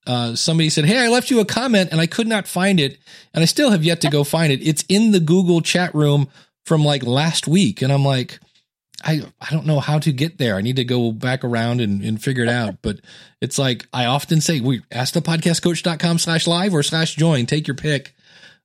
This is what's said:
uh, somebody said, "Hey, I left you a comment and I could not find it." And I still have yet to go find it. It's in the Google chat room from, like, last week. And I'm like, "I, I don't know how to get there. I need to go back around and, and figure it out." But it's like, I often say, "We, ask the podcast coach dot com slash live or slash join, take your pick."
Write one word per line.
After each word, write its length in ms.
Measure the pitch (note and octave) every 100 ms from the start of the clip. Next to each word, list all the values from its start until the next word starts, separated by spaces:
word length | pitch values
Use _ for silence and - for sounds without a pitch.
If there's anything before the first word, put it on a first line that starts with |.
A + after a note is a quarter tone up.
| -
uh, 300 | B2 A#2 A#2+
somebody 320 | - D#3+ D#3
said, 140 | D#3+
"Hey, 140 | D3+ A#3+
I 100 | A#3
left 220 | B3 A#3+
you 100 | A#3+
a 40 |
comment 440 | G3+ - B3+ G#3 F3+
and 100 | D#3+
I 40 | E3
could 220 | - A3+
not 180 | A3 -
find 320 | F3 G3 F#3
it." 200 | C#3 - _ - -
And 80 | -
I 40 | E3
still 240 | - D4
have 120 | G3
yet 180 | D#3 E3+
to 80 | D3+
go 140 | D3
find 280 | D3 D#3+ E3
it. 80 | C3+
It's 220 | D#3 D3+ -
in 200 | G3 A3+
the 60 | G3
Google 400 | D3+ F3+ F3 E3+
chat 300 | D#3+ F3 F3+
room 340 | D3+ D3 C#3+ C#3 - _ _ -
from, 180 | D#3+
like, 180 | D3 C#3+
last 460 | B2 C3 D#3+ D#3+ -
week. 340 | F3 D3 F#2
And 100 | C3
I'm 120 | C#3
like, 340 | C#3 C3 A#2+ - _ _ _ _ _ -
"I, 180 | - D#3 G#2 _
I 100 | -
don't 160 | D#3 C#3+
know 140 | D3
how 180 | C3 D3+
to 140 | D#3
get 260 | B2+ D#3+ -
there. 160 | B2
I 60 | G2
need 160 | A2 B2+
to 80 |
go 260 | B2 B2 A#2
back 320 | A2 B2+ C3
around 380 | B2 A#2 A#2 A#2+
and, 200 | A2 G2
and 180 | G#2+ A2
figure 220 | - B2+
it 40 | A#2
out." 280 | A#2+ A2 F#2+
But 180 | A2+ F#2+ - - - _
it's 180 | B2 -
like, 300 | C3+ A#2+ -
I 120 | -
often 360 | A#2+ C3+ - D#3+
say, 200 | D3 D#3+
"We, 220 | A#2 B2 -
ask 220 | A#2+ B2+
the 60 | F3
podcast 400 | E3+ E3 E3+ E3
coach 200 | F3 E3
dot 160 | F3 D#3+
com 200 | E3+ E3+
slash 260 | - D#3+ E3+
live 260 | E3+ G3+
or 120 | E3+
slash 320 | D3 D#3+ D#3+ -
join, 300 | E3 C#3+ A#2+
take 200 | D3+ D3+
your 80 |
pick." 400 | B2+ D#3 C#3 - _ _ - - _